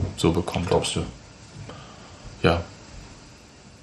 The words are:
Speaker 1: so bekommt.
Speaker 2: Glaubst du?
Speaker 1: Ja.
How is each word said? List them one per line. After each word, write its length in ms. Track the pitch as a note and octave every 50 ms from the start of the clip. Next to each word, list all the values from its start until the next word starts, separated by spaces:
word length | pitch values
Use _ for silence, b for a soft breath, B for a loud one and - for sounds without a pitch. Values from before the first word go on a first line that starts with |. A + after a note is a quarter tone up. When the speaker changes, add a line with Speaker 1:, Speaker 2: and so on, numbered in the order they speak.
| F#2 - -
Speaker 1:
so 160 | - - E2+
bekommt. 360 | E2 F2 F2+ - - F#2 F2 E2+
Speaker 2:
Glaubst 280 | - - - - -
du? 40 | E2 C2+ - - - - - - - - - - - - B B B B B B B B B B B B B - -
Speaker 1:
Ja. 200 | - E2+ E2+ E2+ - - - - - - - - - - - - - - - - - - - - - - - -